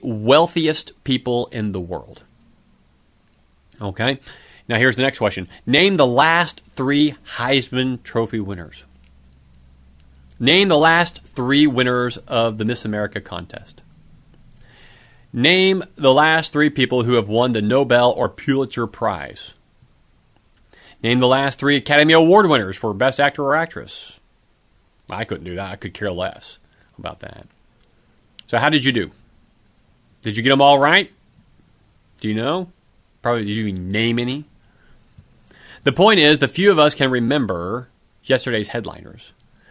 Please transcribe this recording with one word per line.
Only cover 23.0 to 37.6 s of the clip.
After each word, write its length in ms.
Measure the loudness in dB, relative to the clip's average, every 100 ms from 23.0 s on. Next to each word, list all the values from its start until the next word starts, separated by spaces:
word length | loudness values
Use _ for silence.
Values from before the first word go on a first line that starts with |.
| -2 0
Actor 240 | -2 -2
or 120 | -2 -2
Actress. 640 | -2 -8 -16 -18 -20 -20 _ _ _ _ _ _ _ _ -14
I 140 | -12
couldn't 220 | -10 -10 -10
do 100 | -10
that. 160 | -10
I 40 | -12
could 160 | -14
care 180 | -10 -8
less 480 | -6 -8 -10 -20 -20 _ _ _ _
about 220 | -16 -16
that. 280 | -20 -20 -20 _ _ _ _ _ _ _ _ -20 -6
So 120 | -2
how 120 | 0
did 140 | 0
you 80 | 0
do? 200 | -2 -4 _ _ _ _ _ _ _ _ _ _ _
Did 140 | -10 -2
you 80 |
get 80 | 2
'em 100 | 4
all 180 | 6 6
right? 320 | 4 2 0 _ _ _ _ _ _ _ _ _ _ _
Do 80 | -8
you 60 |
know? 380 | -4 -4 -4 -8 _ _ _ _ _ -4
Probably, 180 | -4
did 100 | -4
you 120 | -6 -6
even 240 | -6 -6
name 300 | -4 -2 -2
any? 260 | -4 -8 -12 _ _ _ _ -20 _ _ _ _ _ _ -20 -6
The 80 | -4
point 280 | 2 4 6
is, 180 | 4 4
the 100 | 0
few 240 | 0 2
of 60 | 4
us 160 | 4
can 160 | 2 -2
remember 800 | 0 0 -2 -2 -4